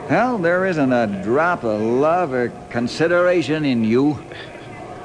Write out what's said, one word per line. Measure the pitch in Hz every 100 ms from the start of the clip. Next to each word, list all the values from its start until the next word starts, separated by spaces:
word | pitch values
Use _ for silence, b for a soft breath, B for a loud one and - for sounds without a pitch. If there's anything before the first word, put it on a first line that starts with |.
| -
Well, | 170 247 240
there | 165 180 190
isn't | 160 131
a | 123 110 98
drop | 95 131 170 175
of | 117 107
love | 110 123 151 175 165
or | 127 120 - -
consideration | 120 120 - 165 175 180 180 135 156
in | 147 120 110
you. | 120 143 143 - B B B B - - -